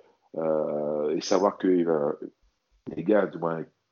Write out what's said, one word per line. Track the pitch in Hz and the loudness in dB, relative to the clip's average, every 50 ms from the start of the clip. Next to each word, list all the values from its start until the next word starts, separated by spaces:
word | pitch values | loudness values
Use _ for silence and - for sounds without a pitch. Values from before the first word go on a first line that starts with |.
| _ _ _ _ _ _ - 82 | _ _ _ _ _ _ -8 -4
euh, | 80 80 78 78 76 76 76 73 73 76 76 76 76 76 80 | -2 0 0 0 0 -2 -2 -2 -2 -2 -2 -2 -2 -2 -2
et | 85 | -2
savoir | - - 101 92 98 101 - - | 0 0 2 2 2 2 0 2
que, | 101 92 | 2 4
euh, | 90 87 82 82 80 73 73 76 - - - - - _ _ _ _ _ _ _ _ _ _ - 80 | 4 4 4 2 2 2 0 -2 -2 -6 -10 -16 -16 _ _ _ _ _ _ _ _ _ _ -10 -10
les | 82 82 | -4 0
gars, | 98 104 101 95 | 2 4 4 2
du | 80 92 82 | 0 -2 -4
moins, | 85 82 82 80 78 - _ _ _ _ | -4 -4 -4 -4 -8 -10 _ _ _ _